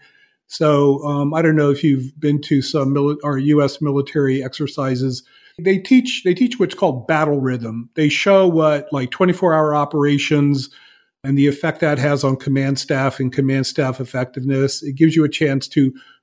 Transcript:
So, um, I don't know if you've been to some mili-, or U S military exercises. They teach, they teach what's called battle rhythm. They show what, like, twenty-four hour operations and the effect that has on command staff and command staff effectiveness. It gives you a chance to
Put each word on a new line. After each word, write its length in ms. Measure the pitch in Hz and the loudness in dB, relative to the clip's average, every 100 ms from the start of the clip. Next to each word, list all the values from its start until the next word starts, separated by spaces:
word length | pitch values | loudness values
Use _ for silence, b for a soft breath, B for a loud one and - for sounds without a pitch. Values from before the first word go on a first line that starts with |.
| b b b b _ | b b b b _
So, 560 | - 156 143 143 139 | -2 2 4 4 2
um, 280 | 147 143 143 | -2 -2 -2
I 100 | 160 | 0
don't 120 | 165 | 2
know 160 | 156 147 | 2 2
if 140 | 139 | 2
you've 340 | 160 135 131 - | 2 0 -2 -4
been 220 | 147 147 | -2 -2
to 200 | - 139 | 0 -2
some 300 | 135 151 135 | 0 -2 0
mili-, 260 | 143 143 147 | 0 0 -2
or 160 | 147 135 | -4 -2
U 240 | 143 147 | 2 2
S 180 | 139 - | 2 -2
military 640 | 151 139 139 156 135 135 | -2 -2 -2 -2 0 0
exercises. 800 | 131 - 139 - 135 127 131 127 b b b b | -4 -8 -8 -4 -4 -2 -4 -6 b b b b
They 200 | 175 196 | -2 -2
teach, 460 | 190 254 254 - | 4 2 2 -2
they 100 | 180 | -2
teach 240 | 180 247 - | 0 0 0
what's 160 | 170 | -4
called 320 | - 180 127 113 | 0 -2 -2 -2
battle 340 | 160 151 143 | 0 0 0
rhythm. 500 | 131 127 113 113 - | -2 -4 -6 -10 -10
They 140 | - 151 | 0 0
show 400 | 143 202 196 185 | 2 4 4 4
what, 400 | 160 156 143 - | 4 2 0 -2
like, 200 | 139 127 | -6 -6
twenty-four 440 | - 185 180 180 | 0 0 2 2
hour 200 | 160 151 | 2 2
operations 960 | 147 147 151 143 143 - 147 143 139 127 b b b b _ | 0 0 0 2 0 2 2 2 0 -4 b b b b _
and 140 | 135 139 | -2 2
the 80 | 143 | 2
effect 340 | 143 165 160 | 2 -4 -2
that 180 | 160 143 | -2 0
has 260 | 143 143 | 0 0
on 120 | 139 135 | 0 -2
command 420 | - 135 135 139 | -2 -2 0 -4
staff 420 | - 139 135 - | -2 -2 -2 -2
and 120 | 131 | -4
command 340 | 135 135 135 131 | -2 0 0 -2
staff 340 | - 131 127 | -2 -2 -4
effectiveness. 840 | 123 131 123 - 131 135 135 - | -8 -6 -6 -6 -2 0 0 -2
It 120 | 143 | -8
gives 200 | 135 160 | 0 2
you 100 | 160 | 4
a 40 | 151 | 2
chance 400 | - 151 135 - | 0 -2 -2 -2
to 260 | 151 131 B B B | 0 0 B B B